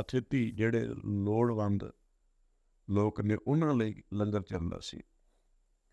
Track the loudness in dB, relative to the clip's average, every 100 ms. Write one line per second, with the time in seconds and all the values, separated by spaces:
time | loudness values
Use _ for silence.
0 | -2 -2 0 0 0 0 2 2 -2 -6
1 | -4 -2 0 2 2 2 0 0 -2 -12
2 | _ _ _ _ _ _ _ _ 0 2
3 | 2 0 0 0 2 2 4 2 2 -2
4 | -8 -2 0 -2 -4 -4 -4 -6 -10 -14
5 | -18 _ _ _ _ _ _ _ _